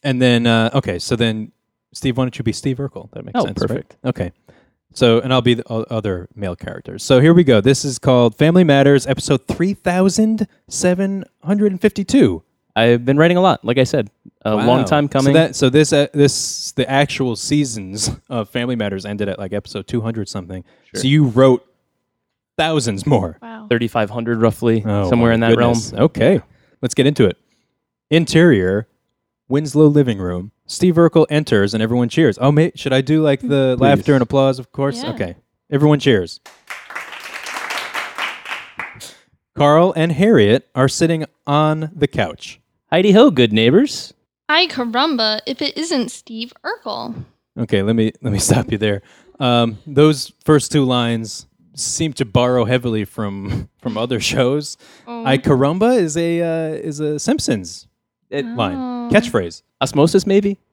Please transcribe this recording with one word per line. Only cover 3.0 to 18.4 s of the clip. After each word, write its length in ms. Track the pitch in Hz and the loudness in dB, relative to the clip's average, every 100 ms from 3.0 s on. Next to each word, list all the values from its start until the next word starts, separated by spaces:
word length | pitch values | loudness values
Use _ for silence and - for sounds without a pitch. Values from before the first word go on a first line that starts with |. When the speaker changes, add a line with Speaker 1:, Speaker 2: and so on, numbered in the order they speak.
| - | -18
Speaker 1:
That 120 | - - | -18 -8
makes 140 | 110 | -4
Speaker 2:
Oh, 60 | 208 | -4
Speaker 1:
sense, 140 | 98 | -4
right? 60 | 113 | -4
Speaker 2:
perfect. 300 | 113 - _ 127 | -6 -10 _ -8
Speaker 1:
Okay. 260 | - 87 _ _ _ _ _ _ | -6 -6 _ _ _ _ _ _
So, 260 | - 123 117 | 0 2 2
and 120 | 127 | 2
I'll 80 | 131 | 0
be 120 | 123 | 2
the 100 | 120 - | 0 -2
o-, 140 | 113 110 | -8 -6
other 380 | 113 104 90 90 - | -6 -6 -8 -10 -10
male 200 | 98 90 | -10 -10
characters. 480 | - 92 - 98 | -12 -14 -14 -14
So 160 | - 131 | 2 4
here 120 | 147 | 6
we 100 | 170 151 | 6 6
go. 160 | 113 | 4
This 240 | 104 139 143 | 4 0 -2
is 120 | 127 | -2
called 360 | - 127 120 107 | 2 4 4 2
Family 280 | 151 175 170 | 2 4 4
Matters, 400 | 139 139 139 131 | 6 6 4 2
episode 400 | 135 - 139 - | -6 -2 -2 -2
three 260 | - 180 | -4 -2
thousand 760 | 202 - 180 190 180 220 220 214 _ _ | -2 -4 0 0 2 -2 -2 -6 _ _
seven 560 | - 180 180 196 196 - _ | -4 -2 0 -2 -6 -10 _
hundred 280 | 151 208 208 | -4 0 0
and 80 | 185 | 0
fifty-two. 640 | 214 - 196 269 143 85 _ _ _ - | -2 -2 0 2 2 0 _ _ _ 0
Speaker 2:
I've 280 | 117 120 120 | 2 2 2
been 120 | 143 | 4
writing 200 | 165 180 | 4 4
a 40 | |
lot, 220 | 185 143 - | 2 0 -2
like 120 | 123 | 0
I 60 | 127 | 0
said. 240 | 147 104 _ - _ | 0 -4 _ -20 _
A 120 | 113 107 | -4 0
Speaker 1:
Wow. 80 | 113 | 2
Speaker 2:
long 200 | 127 - | 2 2
time 200 | 151 143 | 0 0
Speaker 1:
So 40 | |
Speaker 2:
coming. 240 | 139 135 | 0 2
Speaker 1:
that, 220 | 151 160 - | 2 2 0
so 140 | 135 | 2
this, 220 | 139 151 | 2 2
uh, 140 | 151 143 | 2 0
this, 580 | 147 143 - - - - | 2 2 2 -8 -10 -10
the 180 | - 127 | -6 -2
actual 460 | 135 143 - 131 110 | 0 -2 -2 -4 -4
seasons 760 | - 147 139 113 92 101 - - _ | -4 -2 -2 -6 -12 -6 -6 -8 _
of 200 | 123 | -8